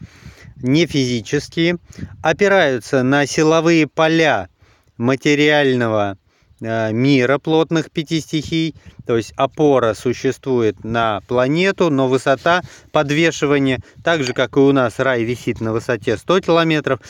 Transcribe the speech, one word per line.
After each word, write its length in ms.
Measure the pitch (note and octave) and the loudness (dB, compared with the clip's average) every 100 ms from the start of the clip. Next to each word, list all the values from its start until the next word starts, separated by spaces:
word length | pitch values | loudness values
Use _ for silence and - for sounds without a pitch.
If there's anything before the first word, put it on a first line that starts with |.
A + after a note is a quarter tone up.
| - - - - - - | -20 -20 -20 -20 -20 -8
не 240 | B2+ C#3+ E3+ | 0 0 2
физические, 920 | D3 B2+ B2 G#2 D3 - - E3 F3 - - - - | 0 -2 -4 -4 -6 -6 -4 -2 -4 -8 -18 -18 -6
опираются 800 | D#3 E3 G3+ G3 D#3+ B2+ - C3+ | -2 0 2 2 2 0 -2 0
на 220 | B2+ C#3+ C#3+ | 2 0 0
силовые 640 | - D#3 D#3+ E3 E3+ D3+ | 0 2 2 2 2 2
поля 640 | - D#3+ D#3+ D#3+ A#2 F2+ _ _ _ _ - | 0 0 2 2 0 -4 _ _ _ _ -6
материального, 1200 | A#2 C3+ D3+ C#3+ D3 D3+ C#3 B2+ A#2 A2 G2+ G2 _ _ _ - | -2 0 2 2 4 2 2 0 0 0 -2 -6 _ _ _ -14
э, 300 | A2+ A2+ A2 | -6 -4 -2
мира 460 | A2 C3+ C#3 B2 B2+ | 0 2 2 2 0
плотных 540 | - D#3+ D#3+ E3 - | 0 0 0 -2 -4
пяти 280 | - D3+ D#3+ | -6 -6 -6
стихий, 560 | - D#3+ C#3 E3 D#3+ - - - - | -4 -6 -4 -4 -4 -8 -20 -14 -4
то 80 | A#2+ | -4
есть 160 | G#2+ - | -4 -4
опора 580 | C3+ - D3+ C3+ A#2 G#2 | -4 0 2 4 2 -2
существует 880 | B2+ A#2 C3+ B2 - B2 A2+ G2+ | -4 -2 -4 -4 -4 0 0 -2
на 380 | A2 A#2 A2+ G#2 - | -4 -2 -2 -2 -4
планету, 640 | B2 B2+ D#3 F#3+ F#3+ F3 | -2 0 0 -2 0 0
но 180 | C#3 C3 | 0 0
высота 540 | C3 D3 C3+ - F3 - - - | 0 0 0 0 0 -2 -16 -4
подвешивания, 880 | D#3 D3 D3 E3 D3 D3 C#3+ C3+ B2+ - - | -2 0 0 0 0 0 2 0 -2 -6 -8
так 200 | - E3+ | -2 -2
же, 100 | B2+ | -2
как 220 | - B2+ - | -2 -2 4
и 40 | |
у 120 | C#3 | 4
нас 280 | C#3 B2 - | 4 0 0
рай 240 | C3 B2 | -2 0
висит 380 | A#2 A#2+ - A#2 | -2 -4 -6 -4
на 120 | A2+ | -2
высоте 420 | A2 - A#2 - G#2+ | -4 -2 -4 -2 -4
сто 240 | - F3+ | 0 -2
километров, 600 | G3 E3 E3 D#3 C#3+ C3 - | 2 0 2 0 -2 -4 -6